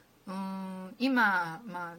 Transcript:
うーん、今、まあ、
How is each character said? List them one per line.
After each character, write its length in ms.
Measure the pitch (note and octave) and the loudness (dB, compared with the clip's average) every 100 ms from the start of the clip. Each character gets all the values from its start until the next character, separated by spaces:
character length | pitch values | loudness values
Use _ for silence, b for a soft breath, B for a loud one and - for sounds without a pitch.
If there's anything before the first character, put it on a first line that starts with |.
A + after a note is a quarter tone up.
| b _ - | b _ -10
う 40 | |
ー 20 | |
ん、 600 | F#3+ F#3+ F#3+ F#3+ F#3 F#3 - | -6 -4 -6 -6 -8 -10 0
今、 640 | C4 B3+ G#3+ F3+ E3 D#3+ A#3+ | 2 6 6 4 0 -4 -8
ま 280 | F3 | -8
あ、 20 | E3+ | -8